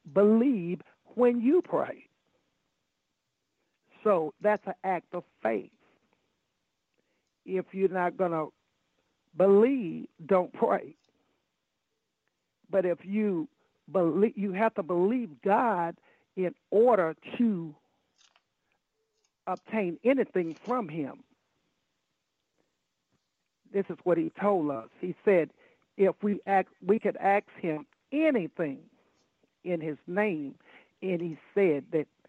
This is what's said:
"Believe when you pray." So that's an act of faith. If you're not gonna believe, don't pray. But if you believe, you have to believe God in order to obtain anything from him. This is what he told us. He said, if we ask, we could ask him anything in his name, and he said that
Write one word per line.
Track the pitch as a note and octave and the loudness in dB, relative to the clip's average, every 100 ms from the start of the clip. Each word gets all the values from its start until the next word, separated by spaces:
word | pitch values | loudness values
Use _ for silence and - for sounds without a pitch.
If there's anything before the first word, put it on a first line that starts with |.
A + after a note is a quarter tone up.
| E3 | -2
"Believe | C#3+ G#3 A3+ C4+ A3+ E3+ F3+ - _ _ | 4 6 6 4 0 -4 -8 -12 _ _
when | A3 B3 A#3+ | 0 2 2
you | A#3 F4 | 2 2
pray." | - D3+ C3+ - _ _ _ _ _ _ _ _ _ _ _ _ _ _ _ _ _ _ _ _ | 0 -4 -4 -10 _ _ _ _ _ _ _ _ _ _ _ _ _ _ _ _ _ _ _ _
So | G#3+ F#3 D3+ - | 2 2 0 -2
that's | G#3 G#3 - | 0 0 -4
an | - | -8
act | F#3+ F3 - | -4 -4 -6
of | F3+ - _ | -14 -14 _
faith. | A2 A2 F#2 _ _ _ _ _ _ _ _ _ _ _ _ _ _ _ _ _ | -4 -4 -8 _ _ _ _ _ _ _ _ _ _ _ _ _ _ _ _ _
If | - F#3 F3+ | -8 -8 -6
you're | F#3+ F#3+ | -2 -2
not | F3+ F3+ - | 0 -4 -2
gonna | F#3 E3 D3+ - _ _ _ _ _ _ _ D3+ | -2 -2 -6 -12 _ _ _ _ _ _ _ 2
believe, | F#3+ G3 A#3+ C#4 F3 D#3 - - D#3 | 6 6 6 2 -4 -8 -12 -16 0
don't | F#3 F3 | 0 0
pray. | - A3+ G3 - - _ _ _ _ _ _ _ _ _ _ _ _ _ _ _ _ _ | -2 0 0 -4 -18 _ _ _ _ _ _ _ _ _ _ _ _ _ _ _ _ _
But | F#3+ F3+ | -2 -2
if | F3 | -4
you | F3+ G#3 G#3 F3 D#3 _ _ _ - | -4 -2 -2 -2 -6 _ _ _ -6
believe, | F#3 E3 D#3+ A3 G#3+ | -2 0 2 0 0
you | G3 | -6
have | F3+ A3+ | 0 -2
to | - | -2
believe | F3 F3 F#3+ B3+ G#3+ C#3+ | -4 0 0 0 -6 -6
God | G3 A3 A#3+ F3+ E3+ F3 _ _ _ - | 0 2 2 -2 -4 -8 _ _ _ -6
in | F3+ - _ | -6 -6 _
order | G3 B3 G#3 E3 D#3 - - | 4 4 4 0 -4 -10 -2
to | A#3 F#3 D#3+ D3 _ _ _ _ _ _ _ _ _ _ _ _ _ _ _ _ - | 0 -2 -8 -14 _ _ _ _ _ _ _ _ _ _ _ _ _ _ _ _ -8
obtain | F#3 - A3 F3+ D#3+ | -8 -6 -4 -4 -2
anything | A#3 C4+ G3 F#3 E3 D3+ | 0 0 0 -2 -4 -8
from | G3 B3 F3 | -6 -6 -4
him. | D#3+ C3+ C#3 _ _ _ _ _ _ _ _ _ _ _ _ _ _ _ _ _ _ _ _ _ _ _ _ _ | -8 -8 -12 _ _ _ _ _ _ _ _ _ _ _ _ _ _ _ _ _ _ _ _ _ _ _ _ _
This | G3 G3 | -6 -6
is | E3+ | -6
what | F3+ E3+ | 0 0
he | D#3+ - | 0 -2
told | G3+ F#3+ D3 | 0 2 0
us. | C3+ A2+ _ | -4 -10 _
He | F#3 - | -10 -2
said, | - F3+ D3+ _ _ _ _ - | 2 4 2 _ _ _ _ 0
if | F#3+ - | 0 2
we | G#3 G3 - | -2 -4 0
ask, | G3 F#3 _ | 0 0 _
we | F3+ A3 | 0 0
could | G3+ - | 0 -2
ask | F#3+ G3+ - - | 0 0 -2 -8
him | F3 D3+ - _ _ | -6 -6 -10 _ _
anything | C#4+ D#4+ B3 D#3 - D#3 C3+ - _ _ _ _ _ _ _ | 0 2 0 -2 -6 -6 -8 -16 _ _ _ _ _ _ _
in | F3+ F3 | -6 -6
his | D#3 C#3 - | -6 -10 -6
name, | F3+ G#3+ D#3+ C#3 - _ - _ _ | -2 -2 -4 -8 -14 _ -20 _ _
and | F#3+ E3+ | -6 -4
he | E3+ D3+ _ | -6 -10 _
said | G3+ F#3+ C#3+ - | 2 2 2 -2
that | D#3+ C#3+ _ | -4 -4 _